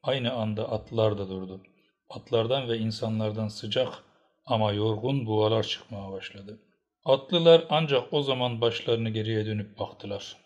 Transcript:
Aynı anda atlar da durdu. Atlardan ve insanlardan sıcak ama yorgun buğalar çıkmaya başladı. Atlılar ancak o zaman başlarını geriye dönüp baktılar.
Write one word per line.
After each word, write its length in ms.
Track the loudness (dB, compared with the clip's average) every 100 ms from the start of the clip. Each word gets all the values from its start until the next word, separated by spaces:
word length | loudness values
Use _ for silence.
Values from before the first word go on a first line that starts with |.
Aynı 300 | -2 -2 -2
anda 400 | -2 -2 -4 -4
atlar 460 | -6 -4 2 2 0
da 100 | -6
durdu. 340 | -8 -8 -12 -18 _ _ _ _
Atlardan 600 | -18 -2 0 2 -2 0
ve 100 | -2
insanlardan 720 | -2 -4 -4 -2 -2 -2 -6
sıcak 400 | -6 -4 -2 -2 -6 _ _ _ _ -2
ama 260 | 0 2
yorgun 540 | 2 0 0 -2 -2 0
buğalar 360 | 2 4 2
çıkmaya 500 | 0 -6 -10 -12 -10
başladı. 480 | -10 -12 -16 -18 -18 _ _ _ _
Atlılar 600 | 0 0 2 4 8 8 8
ancak 420 | 0 2 0 2
o 100 | -2
zaman 380 | 0 0 0 2
başlarını 500 | 0 0 -2 0 0
geriye 360 | -2 -2 -2 0
dönüp 320 | -4 -6 -8
baktılar. 580 | -10 -8 -10 -10 -10 -18